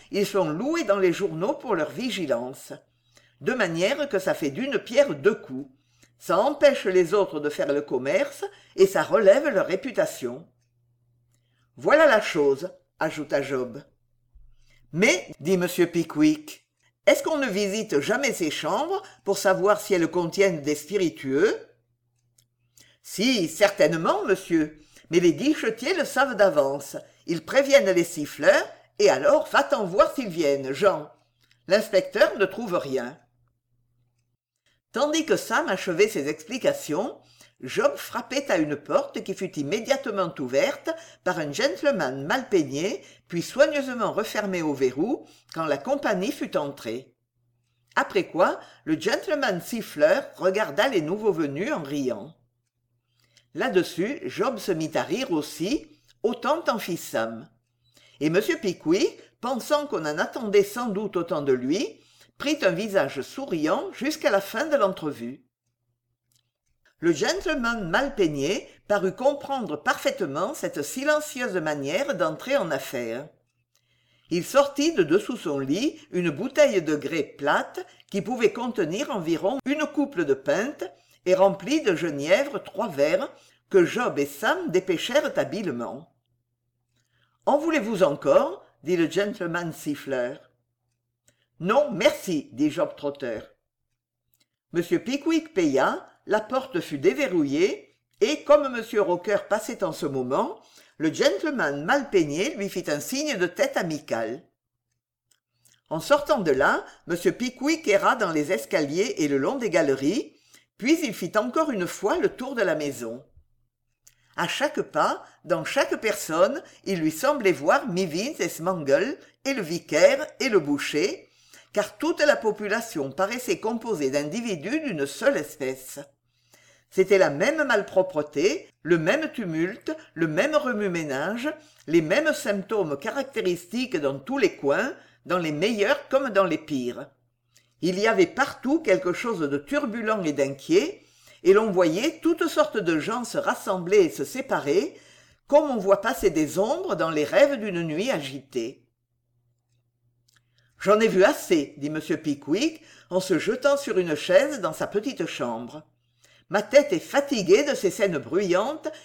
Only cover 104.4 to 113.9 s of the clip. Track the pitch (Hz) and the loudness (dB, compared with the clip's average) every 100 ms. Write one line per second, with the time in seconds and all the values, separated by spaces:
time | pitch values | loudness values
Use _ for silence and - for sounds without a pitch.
104.4 | - _ _ _ _ _ _ _ _ _ | -14 _ _ _ _ _ _ _ _ _
105.4 | _ _ _ _ - 156 - 285 571 381 | _ _ _ _ -10 -6 2 2 2 0
106.4 | 165 131 156 294 - - - 170 196 - | 2 2 2 0 -4 -14 -8 -2 -2 -2
107.4 | 247 - 277 320 208 196 190 247 190 156 | -4 -4 -2 -2 2 2 2 0 0 -2
108.4 | 147 190 - 180 143 165 233 - 147 139 | 0 -2 -2 -2 0 0 -2 -2 0 0
109.4 | 160 269 220 165 147 135 139 240 - - | 0 -2 0 2 2 0 0 -2 -4 -12
110.4 | _ - _ _ 240 330 285 175 175 214 | _ -20 _ _ 0 0 0 -6 -4 -2
111.4 | 240 320 302 214 175 - 196 339 - - | 0 0 0 -2 -4 -4 -2 0 0 -2
112.4 | 254 240 185 156 143 117 113 123 - _ | -6 -2 0 0 -4 -6 -10 -12 -16 _
113.4 | _ _ _ _ _ | _ _ _ _ _